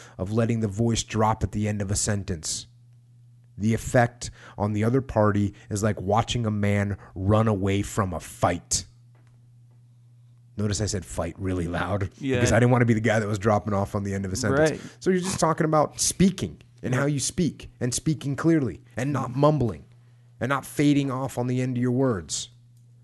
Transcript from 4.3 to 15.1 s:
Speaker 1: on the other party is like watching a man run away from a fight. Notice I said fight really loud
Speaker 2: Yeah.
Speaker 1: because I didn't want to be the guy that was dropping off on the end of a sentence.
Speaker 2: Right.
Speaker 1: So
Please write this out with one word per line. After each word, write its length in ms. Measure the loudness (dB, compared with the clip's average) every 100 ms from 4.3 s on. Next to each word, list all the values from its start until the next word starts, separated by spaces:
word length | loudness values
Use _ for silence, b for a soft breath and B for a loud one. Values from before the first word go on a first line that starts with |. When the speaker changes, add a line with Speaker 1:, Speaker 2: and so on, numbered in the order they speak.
| B B -4
Speaker 1:
on 160 | -2
the 100 | 0
other 180 | 0 0
party 520 | 0 2 4 4 0 B -8
is 120 | -2
like 160 | -2 -2
watching 440 | 0 0 0 -2 -2
a 60 |
man 460 | 0 0 0 0 -4 B -4
run 320 | 2 4 4
away 340 | 2 2 0
from 320 | -2 -2 -2
a 60 | -4
fight. 640 | -10 -2 0 0 -4 -6 -6 -18 -20 -20 _ -20 -20 -20 -20 -20 -20 _ -20 -20 -20 -20 _ -4
Notice 240 | -2 0
I 60 | -2
said 180 | -4 -6
fight 300 | -6 -6 -4
really 300 | -4 -2 -2
loud 420 | -4 -2 -2 -4 -6
Speaker 2:
Yeah. 180 | -2 2
Speaker 1:
because 140 | 4
I 80 | 4
didn't 120 | 4
want 100 | 4
to 40 | 4
be 60 | 2
the 40 |
guy 200 | 2 0
that 80 | 0
was 100 | 0
dropping 340 | 2 2 2
off 220 | 0 0 -2
on 80 |
the 100 | -4
end 120 | -4 -4
of 80 |
a 20 | -2
sentence. 360 | 0 2 2
Speaker 2:
Right. 100 | 0 B B
Speaker 1:
So 100 | 0